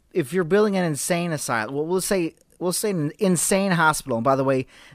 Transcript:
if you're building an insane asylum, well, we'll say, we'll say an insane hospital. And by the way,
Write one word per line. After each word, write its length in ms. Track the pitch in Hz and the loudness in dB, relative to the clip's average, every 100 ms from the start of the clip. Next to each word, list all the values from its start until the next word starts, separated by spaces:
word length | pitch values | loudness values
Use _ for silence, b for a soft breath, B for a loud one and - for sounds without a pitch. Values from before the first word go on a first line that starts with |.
| _ | _
if 180 | 190 127 | -4 -2
you're 140 | 185 160 | -2 2
building 320 | 202 214 190 | 2 2 0
an 80 | 175 | -2
insane 480 | 143 - 175 175 | -2 -2 -2 -2
asylum, 420 | 151 - 117 110 143 | -4 -2 -4 -2 -4
well, 100 | 160 | -2
we'll 140 | 185 | -2
say, 360 | - 196 160 _ _ - | 0 -2 -2 _ _ -6
we'll 120 | 175 | -4
say 200 | 175 214 | -2 -2
an 200 | 180 147 - | -2 -4 0
insane 540 | 196 175 - 190 196 | 2 2 2 0 2
hospital. 440 | 170 156 147 135 113 | 2 2 2 -2 0
And 60 | |
by 140 | 127 135 | 2 2
the 80 | 135 | 2
way, 200 | 131 131 B B | 0 -2 B B